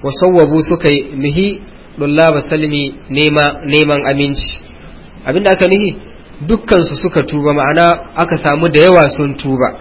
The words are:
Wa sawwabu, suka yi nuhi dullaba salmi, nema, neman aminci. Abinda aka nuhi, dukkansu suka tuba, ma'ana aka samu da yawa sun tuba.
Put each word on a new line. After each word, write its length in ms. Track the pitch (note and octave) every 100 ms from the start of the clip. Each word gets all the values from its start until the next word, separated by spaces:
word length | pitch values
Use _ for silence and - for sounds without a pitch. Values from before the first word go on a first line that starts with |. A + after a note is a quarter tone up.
Wa 80 | C#3
sawwabu, 520 | C3+ F3+ F3+ D3+ D#3+
suka 260 | D#3 F3 D#3
yi 240 | C#3+ C3+
nuhi 460 | C#3 C#3+ D#3 G3 G3+ - - - -
dullaba 420 | C#3+ D3+ D#3+ D3+
salmi, 520 | - D#3 D3+ D3 C#3 - -
nema, 520 | C#3 D3+ D3+ D3 C#3+ C#3
neman 360 | D3 D3+ C#3+ C#3
aminci. 520 | C#3+ C#3+ C#3 - - - - - - - -
Abinda 260 | - D#3+ G3+
aka 160 | - F#3
nuhi, 280 | G3 G3+ - - - - -
dukkansu 520 | D3 A3 - F#3+ D#3+
suka 280 | C#3+ F#3 E3
tuba, 320 | C3+ D3 D3
ma'ana 600 | D3 C#3 D#3 E3+ E3+ - -
aka 200 | F3 E3
samu 320 | D3+ D3 E3
da 120 | D3
yawa 280 | F3 F3+ C#3+
sun 240 | - C#3+ C3+
tuba. 420 | C#3 C3 A#2+ -